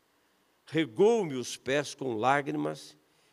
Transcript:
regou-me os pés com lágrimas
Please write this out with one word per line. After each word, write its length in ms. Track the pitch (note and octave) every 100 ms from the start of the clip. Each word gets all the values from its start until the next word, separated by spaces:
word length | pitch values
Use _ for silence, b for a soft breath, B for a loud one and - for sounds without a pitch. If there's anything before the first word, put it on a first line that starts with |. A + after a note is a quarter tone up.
| _ _ _ _ _ _ -
regou-me 680 | D#3 D3 A2 G3+ A#3 F3
os 220 | C3 A#2 -
pés 400 | - C#3 C#3 -
com 180 | C3+
lágrimas 800 | A2 A#2+ C#3+ C#3+ D3+ D3+ D3+ - - _ _ _